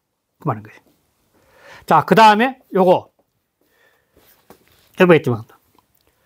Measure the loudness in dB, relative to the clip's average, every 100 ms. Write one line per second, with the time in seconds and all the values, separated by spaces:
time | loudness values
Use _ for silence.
0 | _ _ _ _ -12 -12 -14 -20 _ _
1 | _ _ _ _ _ _ -20 -14 -4 -2
2 | 0 2 4 2 -2 -8 _ -2 0 -2
3 | -4 _ _ _ _ _ _ _ _ _
4 | _ _ _ _ _ _ _ _ _ -2
5 | 2 2 0 -8 -10 _ _ _ _ _
6 | _ _